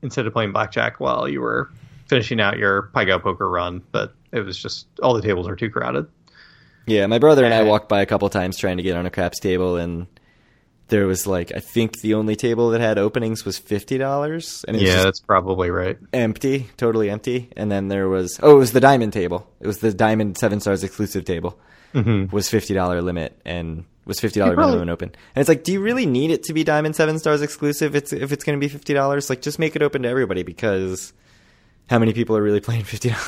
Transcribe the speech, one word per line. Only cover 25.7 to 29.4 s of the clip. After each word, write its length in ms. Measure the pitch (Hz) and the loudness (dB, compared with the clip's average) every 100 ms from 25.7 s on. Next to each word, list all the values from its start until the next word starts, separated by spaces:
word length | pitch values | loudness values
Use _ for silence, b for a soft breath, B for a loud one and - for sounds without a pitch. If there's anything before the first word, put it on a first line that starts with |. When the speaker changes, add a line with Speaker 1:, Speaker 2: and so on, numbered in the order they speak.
Speaker 2:
you 80 | 196 | -2
really 280 | 208 254 190 | 0 0 0
need 240 | 127 156 | 0 0
it 100 | 160 - | -2 -2
to 80 | 156 | -2
be 80 | |
Diamond 320 | 156 151 156 156 | 0 0 0 0
Seven 240 | 156 156 | 0 0
Stars 240 | 156 151 | 0 0
exclusive? 500 | 147 - 147 143 151 | -2 -4 -4 0 0
It's, 180 | 147 - | -2 -4
if 200 | 143 135 | -6 -4
it's 120 | 143 | -4
gonna 140 | - 143 | -4 -2
be 100 | 143 | -2
fifty 280 | 143 - 139 | -6 -2 0
dollars, 340 | 139 143 139 | 2 0 -2
like, 140 | 131 | -6